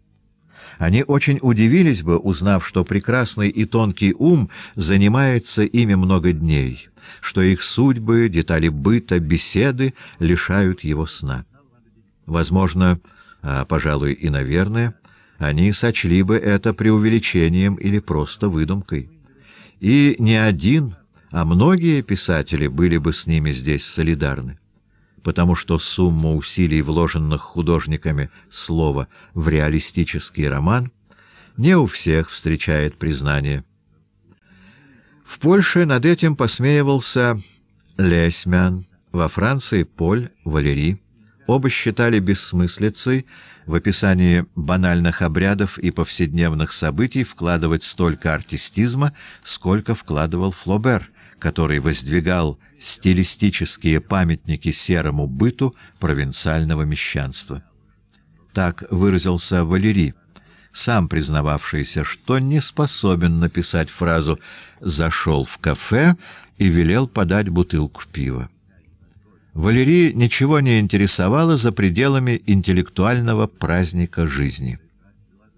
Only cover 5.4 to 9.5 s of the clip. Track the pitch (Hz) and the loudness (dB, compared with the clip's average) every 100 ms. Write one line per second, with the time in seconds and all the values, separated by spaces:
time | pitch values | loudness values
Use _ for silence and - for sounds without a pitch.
5.4 | - - 107 120 113 95 92 92 87 78 | -2 0 2 2 2 4 4 2 2 0
6.4 | 80 76 65 60 - _ - - - 98 | 0 0 0 -6 -16 _ -20 -14 -6 0
7.4 | 92 92 - - 135 120 110 117 117 82 | 2 2 -2 0 2 2 0 2 2 0
8.4 | 80 82 82 73 71 117 - 90 78 82 | 0 0 0 0 0 0 0 -2 0 -2
9.4 | - | -2